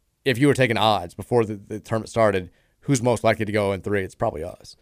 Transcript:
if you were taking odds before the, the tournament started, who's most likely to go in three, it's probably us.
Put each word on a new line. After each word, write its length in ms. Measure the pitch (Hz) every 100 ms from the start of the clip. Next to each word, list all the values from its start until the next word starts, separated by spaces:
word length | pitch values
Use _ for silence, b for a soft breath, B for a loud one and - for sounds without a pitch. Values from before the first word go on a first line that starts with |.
| _ _
if 140 | 135 117
you 80 | 143
were 80 |
taking 220 | 127 127 110
odds 380 | 110 101 87
before 300 | - 95 120
the, 120 | 107 104
the 240 | 104 107
tournament 280 | - 113 104
started, 420 | 117 110 95 87 _ _ _
who's 220 | - 139
most 220 | 123 113
likely 200 | 110 110
to 80 | 104
go 200 | 104 101
in 80 | 98
three, 200 | 98 101
it's 120 | 92
probably 280 | - 113 78
us. 320 | 80 - - -